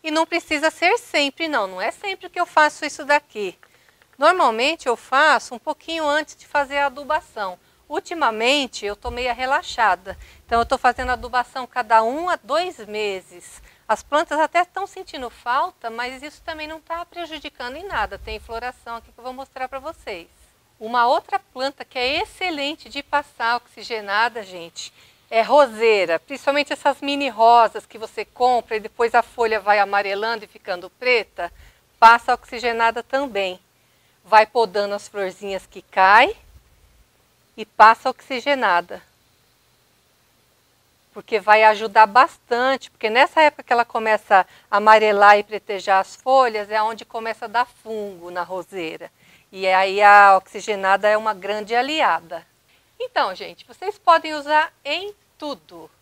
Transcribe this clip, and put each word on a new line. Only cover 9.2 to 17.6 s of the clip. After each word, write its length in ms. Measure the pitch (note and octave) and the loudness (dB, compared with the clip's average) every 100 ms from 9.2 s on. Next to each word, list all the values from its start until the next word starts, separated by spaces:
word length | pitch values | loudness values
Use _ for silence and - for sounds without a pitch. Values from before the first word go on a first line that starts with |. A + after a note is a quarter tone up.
| B3 | -6
relaxada. 840 | A#3 C4 C#4+ - - G#3+ F3+ F#3+ - - - | -6 -4 -4 -4 -2 0 0 -6 -18 -20 -20
Então 160 | _ A#3 | _ -2
eu 60 | A#3 | -2
tô 120 | C4 | 0
fazendo 320 | B3+ A#3+ B3+ | 0 -2 -6
adubação 560 | B3 A#3 B3 A#3+ C4+ A#3+ | -6 -4 -6 -6 -10 -10
cada 380 | B3+ A3+ A3+ | -8 2 2
um 240 | A3+ C#4+ F4+ | 2 -4 -4
a 80 | E4+ | -6
dois 420 | G#3 D4+ F4+ D4 G#3 | -4 -4 -4 -10 -12
meses. 760 | G#3+ G#3 F#3+ F3+ F3+ - - - _ - | -8 -6 -8 -14 -20 -20 -20 -20 _ -6
As 120 | G#3+ | -6
plantas 380 | - D4 E4 D4+ | -2 -4 -2 -2
até 260 | D#4 E4+ | 0 0
tão 220 | F4 F#4+ G4 | -2 -6 -12
sentindo 420 | F#4+ F#4 D#4 A#3+ | -14 -16 -12 -14
falta, 600 | - B3 B3+ F4+ _ A#3 | -12 -4 -2 -4 _ -14
mas 320 | A3+ B3 C4 | -10 -10 -10
isso 180 | D4 - | -18 -16
também 260 | - D#4 D4+ | -14 -12 -12
não 120 | D#4+ | -16
tá 240 | _ E4 | _ -12
prejudicando 720 | E4+ F4 E4 D#4 C#4+ _ | -12 -14 -14 -12 -16 _